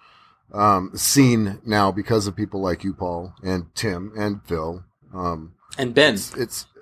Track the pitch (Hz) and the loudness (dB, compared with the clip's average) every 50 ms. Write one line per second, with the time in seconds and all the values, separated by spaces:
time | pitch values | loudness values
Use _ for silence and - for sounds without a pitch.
0 | _ _ _ _ _ _ _ _ _ _ - 104 104 107 101 92 92 95 - 85 | _ _ _ _ _ _ _ _ _ _ -2 2 4 6 6 4 2 -2 -6 -4
1 | - - - 139 135 120 120 113 107 98 95 - - 120 107 104 101 98 92 104 | -2 2 6 6 6 6 6 4 2 0 -4 -6 -4 0 2 2 4 2 2 0
2 | 98 - 117 110 98 101 90 98 104 98 - 98 95 92 85 - - 98 92 - | -2 0 0 0 0 -2 -4 -4 -6 -6 -4 -4 -2 -2 -2 -2 -4 -6 -6 -6
3 | 95 87 87 85 90 90 85 - - 95 92 92 85 82 - - - 110 90 87 | -6 -6 -6 -6 -8 -12 -14 -10 -6 -4 -4 -4 -6 -8 -10 -6 -4 -4 -4 -6
4 | 95 107 107 110 104 104 101 101 - - 87 80 78 82 87 92 87 _ _ _ | -8 -10 -8 -4 -4 -4 -4 -6 -6 -6 -6 -4 -4 -6 -8 -10 -12 _ _ _
5 | _ _ - 92 90 87 85 80 80 82 - _ _ - - - 135 120 117 135 | _ _ -10 -6 -4 -4 -4 -6 -8 -14 -20 _ _ -14 -8 -6 -4 0 4 4
6 | 151 147 110 98 92 - - 131 123 110 - - - _ _ - | 4 4 4 0 -4 -8 -6 -6 -6 -6 -8 -10 -14 _ _ -20